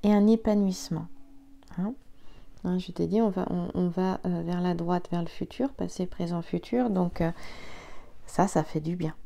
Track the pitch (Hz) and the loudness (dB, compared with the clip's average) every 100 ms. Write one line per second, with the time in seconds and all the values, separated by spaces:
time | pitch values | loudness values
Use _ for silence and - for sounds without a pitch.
0 | 208 208 208 226 220 208 196 185 - 160 | 6 8 8 6 4 4 4 0 -4 -6
1 | 165 - - - - - - - 196 269 | -6 -12 -14 -18 -20 -20 -12 -4 -4 -6
2 | - - - - - - 175 185 180 170 | -14 -14 -14 -14 -16 -8 -2 -2 -2 -2
3 | 170 202 226 185 - 180 175 - 180 175 | 2 4 4 2 -2 -2 -2 0 0 2
4 | 185 185 185 175 170 175 180 170 170 180 | 0 0 -2 -2 0 0 2 0 0 0
5 | - 175 165 - - - 277 - 180 - | 0 -2 -2 -4 -6 -2 -2 -2 -6 -2
6 | 185 - 170 175 165 175 - 240 247 185 | -4 -2 -2 -2 -2 -4 0 0 2 2
7 | 175 - 165 - - - - - - - | 2 2 0 0 -8 -8 -8 -10 -8 -10
8 | - - - - 190 - 156 156 156 180 | -10 -12 -4 2 4 4 0 -2 -2 -2
9 | 156 - | -4 -4